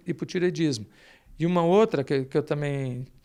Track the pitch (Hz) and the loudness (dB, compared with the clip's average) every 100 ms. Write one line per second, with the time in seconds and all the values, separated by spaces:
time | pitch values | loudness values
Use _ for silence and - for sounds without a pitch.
0 | - - - 180 175 156 156 117 101 - | -10 -8 -6 -2 0 0 0 -2 -8 -20
1 | - - - - 165 175 170 196 220 139 | -20 -20 -18 -4 0 2 4 4 4 2
2 | 131 139 131 151 147 147 147 139 131 123 | 0 -2 0 -2 -2 -2 -2 -4 -4 -6
3 | 131 - | -10 -16